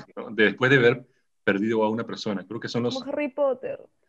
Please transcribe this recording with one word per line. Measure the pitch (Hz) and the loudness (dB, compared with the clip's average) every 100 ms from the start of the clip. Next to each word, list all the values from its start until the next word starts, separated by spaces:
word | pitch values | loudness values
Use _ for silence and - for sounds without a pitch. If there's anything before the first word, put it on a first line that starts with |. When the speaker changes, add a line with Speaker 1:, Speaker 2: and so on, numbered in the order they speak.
| - - | -2 -14
Speaker 1:
¿no? | 117 | -6
De, | 107 | 2
después | 101 101 127 | 2 4 4
de | 139 | 6
haber | 117 127 - _ _ _ | 6 2 -4 _ _ _
perdido | - 98 110 110 | 0 0 0 0
a | 107 | 0
una | 113 | -2
persona. | 113 - 113 98 90 | -6 -8 -6 -6 -6
Creo | 117 | -10
que | 110 | -6
son | 120 | -4
los | 120 | -2
Speaker 2:
Como | 262 262 | -4 -6
Harry | 285 294 | -6 -6
Potter. | - 277 247 - - - _ | -2 -2 -2 -6 -12 -16 _